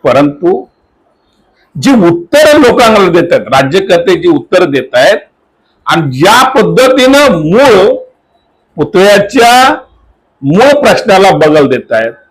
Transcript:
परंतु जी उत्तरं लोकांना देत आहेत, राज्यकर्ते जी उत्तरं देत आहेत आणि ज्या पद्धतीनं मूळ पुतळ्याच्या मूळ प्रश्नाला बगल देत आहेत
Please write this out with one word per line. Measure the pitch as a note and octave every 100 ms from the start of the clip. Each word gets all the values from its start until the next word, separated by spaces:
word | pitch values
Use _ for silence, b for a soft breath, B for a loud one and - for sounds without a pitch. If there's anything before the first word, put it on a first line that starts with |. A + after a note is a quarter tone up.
परंतु | C3+ B2 D3 C#3+ F3 F#3+ - _ _ _ _ _ _ _ _ _ _ -
जी | B2+
उत्तरं | B3+ E3+ E4+ - C#4+ D#4 D4
लोकांना | A#3+ - A#3 G#3+ F#3+
देत | E3+ -
आहेत, | C3+ G#2
राज्यकर्ते | C3+ C3+ F3 F#3+ E3+ F3 E3+
जी | F3
उत्तरं | D3 - F3+ F3
देत | C3+ -
आहेत | B2 D3 G#3+ - _ _ _ _ _ -
आणि | D#3 D3 B2+
ज्या | F3 A#3 C4
पद्धतीनं | C4 F3+ E3+ C4 C4 B3+ C#4 C#4+
मूळ | E3+ D#3 G#3 C#4+ G#3 A#4 - - _ _ _ _ _ _ -
पुतळ्याच्या | D3 F#3 G3 G3+ G3+ C4 A#3 B3 C4 D4+ - _ _ _ _ _
मूळ | C3+ F3 C4+ C#4+
प्रश्नाला | B3+ F#3 - F#3+ G3
बगल | D3+ D#3 D3+ C3+
देत | B2 -
आहेत | A2+ A2+ A#2 _